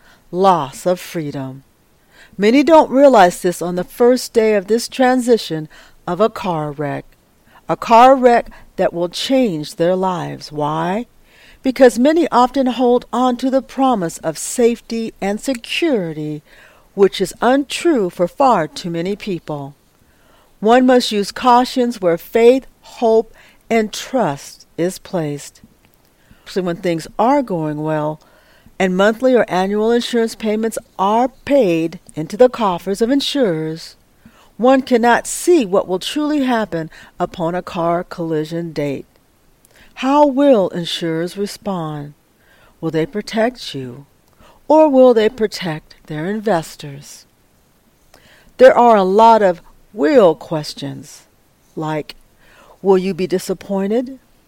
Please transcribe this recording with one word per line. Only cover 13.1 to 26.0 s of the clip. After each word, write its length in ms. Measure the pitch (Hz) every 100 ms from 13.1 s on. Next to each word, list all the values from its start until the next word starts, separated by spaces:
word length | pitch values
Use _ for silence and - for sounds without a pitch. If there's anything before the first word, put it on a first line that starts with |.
on 240 | 240 254 247
to 140 | 262
the 120 | 262
promise 560 | 262 - 262 233 165 -
of 180 | 165 151
safety 760 | - - 233 233 - 226 226 -
and 220 | 196 214
security, 1000 | - 240 - - 339 240 165 151 151 151 _ _ - _ _ -
which 240 | 196 -
is 140 | 190 -
untrue 680 | 220 269 285 - 339 277 180
for 200 | - 175
far 360 | - 254 214 151
too 240 | - 180
many 280 | 170 175 202
people. 580 | - 170 - 151 139 143 _ _ _ _ _ _ _ -
One 240 | 202 247 254
must 260 | 254 -
use 220 | 214 196
cautions 680 | - 254 240 247 269 240 226
where 180 | 185 170
faith, 480 | - 233 233 262 - _
hope, 520 | - - 233 220 226 - - _ -
and 220 | 233 214
trust 760 | - - 262 185 139 - - _ -
is 220 | 170 -
placed. 600 | - 180 151 143 - _ - _ _ _